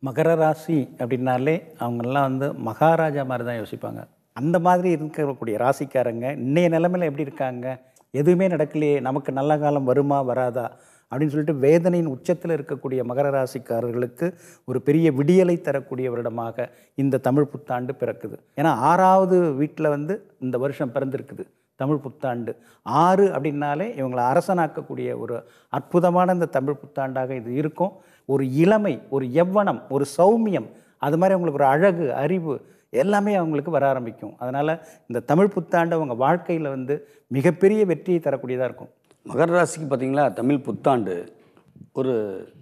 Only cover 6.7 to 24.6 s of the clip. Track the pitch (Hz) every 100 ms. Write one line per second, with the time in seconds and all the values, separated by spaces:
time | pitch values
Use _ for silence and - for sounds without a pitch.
6.7 | 165 170 180 170 143 147 135 131 123 123
7.7 | 127 _ _ _ 131 147 175 190 165 147
8.7 | 151 151 143 127 139 139 135 143 151 147
9.7 | 147 131 127 143 139 131 120 127 120 117
10.7 | - _ _ _ 127 151 143 151 147 135
11.7 | 165 170 175 160 131 - 175 170 156 139
12.7 | 131 139 131 120 123 143 139 127 131 120
13.7 | 117 120 120 123 - 170 170 - - -
14.7 | 127 135 151 165 131 143 180 180 175 170
15.7 | 139 123 127 127 120 120 117 117 110 -
16.7 | _ _ - 135 131 127 135 143 131 -
17.7 | 123 123 135 117 107 110 - _ - 156
18.7 | 127 143 175 185 190 190 185 175 135 151
19.7 | - 156 143 151 202 - _ 127 123 135
20.7 | 139 139 117 135 123 - 92 95 _ _
21.7 | _ 131 151 139 110 131 120 113 113 _
22.7 | _ - 127 170 190 196 165 151 143 147
23.7 | 143 208 233 131 123 123 143 170 180